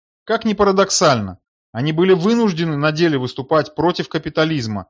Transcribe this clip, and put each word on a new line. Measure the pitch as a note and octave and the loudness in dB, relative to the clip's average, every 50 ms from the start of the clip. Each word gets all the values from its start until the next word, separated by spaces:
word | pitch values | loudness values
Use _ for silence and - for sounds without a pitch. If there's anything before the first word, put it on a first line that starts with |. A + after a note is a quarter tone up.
| _ _ _ _ _ | _ _ _ _ _
Как | - A3 A3+ - | -4 -4 -2 0
ни | A3+ G#3 | -2 0
парадоксально, | - G3+ G3 F#3+ F#3+ F#3+ F#3+ - - F#3 D#3 C3 A2+ G2+ F#2+ - - _ _ _ _ _ _ | 2 2 2 4 2 2 0 0 0 2 2 2 2 -2 -6 -10 -14 _ _ _ _ _ _
они | - A2+ C3 D#3 | -6 -4 -2 -2
были | D#3+ D#3+ F3+ F#3+ F#3 | 0 2 4 4 4
вынуждены | E3 E3 G#3+ A#3 A#3 A3+ G#3 F3 D#3 E3+ E3 D3+ C#3+ | 4 2 2 2 2 2 0 0 -2 -2 -2 -2 -2
на | D3 D#3 | -2 -2
деле | D3+ D3+ F3 E3+ D3+ C3 | 0 0 0 2 0 0
выступать | B2+ A#2+ - - C3 - E3 D#3 D3 D3 - | -2 -4 -6 -8 -4 0 0 0 0 0 -2
против | - D3 F3 F3 - E3+ - | -2 0 0 0 -2 -6 -6
капитализма, | - D#3+ - D#3+ - D#3+ D#3 D#3+ D#3+ C#3+ A#2 A2 G#2+ G2 F2+ _ | -6 -8 -8 -6 -2 -2 -2 0 -2 -4 -4 -4 -6 -8 -8 _